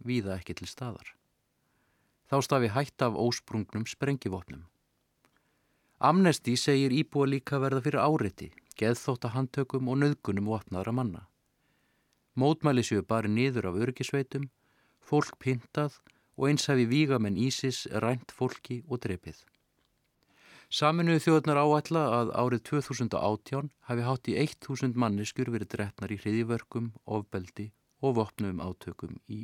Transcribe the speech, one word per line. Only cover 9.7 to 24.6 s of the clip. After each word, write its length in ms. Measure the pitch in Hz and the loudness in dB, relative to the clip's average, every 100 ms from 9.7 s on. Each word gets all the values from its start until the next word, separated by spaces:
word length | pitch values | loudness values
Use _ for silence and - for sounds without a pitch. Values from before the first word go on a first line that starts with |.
| 135 127 | -2 0
og 120 | 131 143 | 2 2
nauðgunum 480 | 147 - 98 104 | 0 -2 -2 0
vopnaðra 400 | 110 - 90 98 | -2 -4 -6 -4
manna. 320 | 123 120 80 - _ _ _ _ _ _ _ _ _ _ - | -2 -2 -6 -14 _ _ _ _ _ _ _ _ _ _ 0
Mótmæli 480 | 139 160 151 127 113 | 2 2 2 2 2
séu 160 | 104 | 0
barin 320 | 92 113 104 107 | 2 0 2 2
niður 300 | 135 120 95 | 2 0 -2
af 80 | 90 | -2
öryggissveitum, 680 | 123 120 127 139 135 139 139 _ _ _ _ _ | -2 -4 -4 -4 -4 -6 -8 _ _ _ _ _
fólk 400 | - 147 - - | -2 0 0 -2
pyntað 560 | 131 127 - - 147 - _ _ _ - | -2 -2 -4 -4 -4 -6 _ _ _ -2
og 140 | 135 | 0
eins 180 | 147 - | 2 2
hafi 160 | 135 117 | 4 4
vígamenn 560 | 135 151 131 104 95 | 4 4 2 2 0
isis 460 | 127 - 131 123 - | 0 0 -2 -4 -4
rænt 400 | 104 110 123 - | -2 0 0 -6
fólki 540 | - 127 - - 123 131 | -4 -4 -4 -10 -10 -6
og 160 | 120 | -6
drepið. 400 | - 92 - - _ _ _ _ _ _ _ _ _ _ - - - | -6 -6 -10 -18 _ _ _ _ _ _ _ _ _ _ -20 -20 -8
Sameinuðu 540 | - 151 170 170 160 | 0 2 4 4 4
þjóðirnar 380 | 170 156 156 143 | 6 4 6 4
áætla 380 | 147 151 147 165 139 | 4 4 2 0 2
að 180 | 120 117 - | 2 0 0
árið 260 | 123 120 - | 0 0 -2
tvö 120 | 147 | -2
þúsund 300 | - 131 120 101 | -2 -4 -2 0
og 60 | |
átján 460 | 98 107 - 135 147 - - | 0 0 -4 -6 -6 -10 -6
hafi 140 | 120 | -2
hátt 240 | 120 131 - | -2 -2 -2
í 60 | - | 0
eitt 220 | 151 - | 0 -4